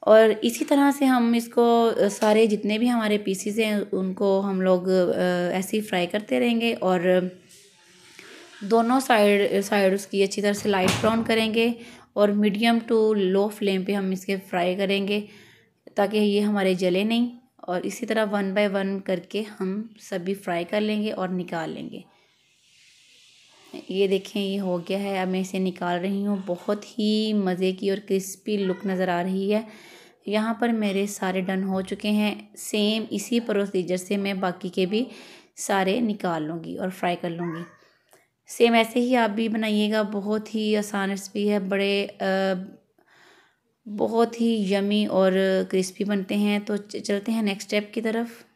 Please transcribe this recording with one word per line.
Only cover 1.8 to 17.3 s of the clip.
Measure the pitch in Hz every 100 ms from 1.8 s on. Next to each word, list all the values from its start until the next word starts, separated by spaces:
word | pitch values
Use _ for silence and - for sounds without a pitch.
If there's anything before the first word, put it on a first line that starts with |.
| 233
अ, | - 202
सारे | 202 214 214 226
जितने | 208 202 214
भी | 240
हमारे | 240 214 208
पीसेस | 208 190 214 208
हैं | 220 208 196
उनको | 190 190 185 196 190
हम | 196 190
लोग, | 185 185 180
अ, | 185 180 - 180 180 175
ऐसे | 180 190 214
ही |
फ्राई | 214 185 175
करते | 208 208 254
रहेंगे | 247 233 233
और | 226 185 180 180 185 180 175 _ - - _ _ - - - - - - -
दोनों | 202 226 233 262
साइड, | 254 233 208 202 202 196
साइड | 196 208 190
उसकी | 196 196 196
अच्छी | 196 196
तरह | 202
से | 202 214
लाइट | 196 185
ब्राउन | - 220 226
करेंगे | 226 226 220 220 233 233 - - - -
और | 208
मीडियम | 208 208 202 233 233
टू | 226 226 220
लो | 214 185 190 202
फ्लेम | 208 202 190 185
पे |
हम | 202 190
इसके | 185 185 196
फ्राई | 196 185 175 180
करेंगे | 196 196 196 208 208 - - - _ _ - -
ताकि | 202 214
ये | 208 202
हमारे | 208 208 190 185
जले | 185 180
नहीं। | 214 233 240